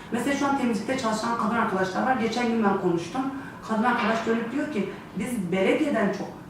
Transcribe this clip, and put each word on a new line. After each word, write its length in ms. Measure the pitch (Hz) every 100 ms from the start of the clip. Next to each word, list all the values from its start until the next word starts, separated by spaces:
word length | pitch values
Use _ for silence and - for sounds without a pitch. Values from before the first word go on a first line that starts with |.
| -
Mesela 240 | 233 277 277
şu 100 | 285
an 120 | 269
temizlikte 400 | 240 202 - 262
çalışan 400 | 220 214 233 233
kadın 160 | 214
arkadaşlar 520 | 190 180 190 185 208 262
var. 100 | 233
Geçen 320 | 220 240 226
gün 160 | 226
ben 160 | 202 190
konuştum. 400 | 175 170 - 269 277 - - - -
Kadın 140 | 220
arkadaş 440 | 247 240 208 226 226
dönüp 260 | 226 -
diyor 200 | 285 302
ki, 180 | 208 180 - - -
"Biz 340 | 247 214 170
belediyeden 600 | 190 247 294 294 220 190
çok, 160 | - - -